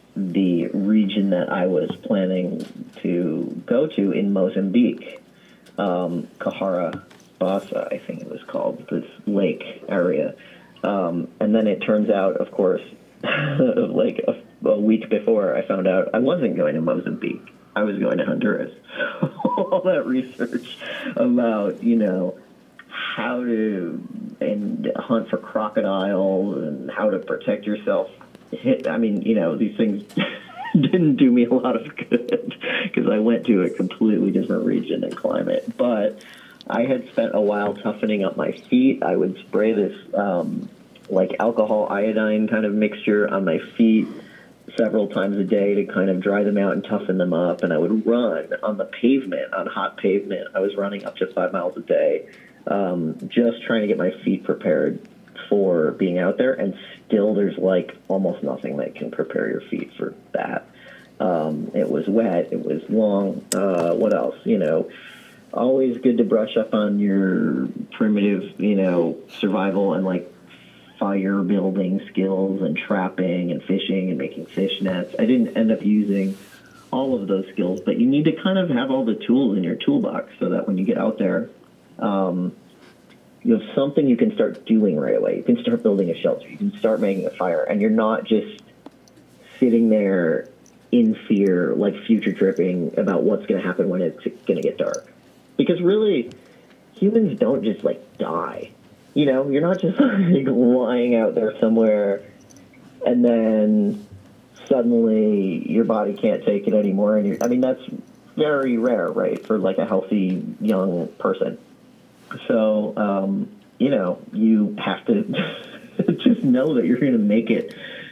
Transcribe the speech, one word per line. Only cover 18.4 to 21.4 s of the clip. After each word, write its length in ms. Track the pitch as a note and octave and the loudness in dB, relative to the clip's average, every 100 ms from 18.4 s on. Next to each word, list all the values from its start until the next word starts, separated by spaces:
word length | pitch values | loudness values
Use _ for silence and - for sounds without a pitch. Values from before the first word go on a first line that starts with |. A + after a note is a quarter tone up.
| - - - - - - | 0 -2 -4 -12 -16 -8
<laughs> 220 | - - - - - B5 | -6 -4 -4 -2 -4 -2
All 240 | F3+ F#3 F#3 | 0 0 2
that 200 | D#3 B2 | 0 0
research 720 | B2+ B2 - B2 - - - - - - - | -2 -4 -6 -6 -6 -10 -14 -12 -10 -8 0
about, 680 | B2 A#2+ | 2 4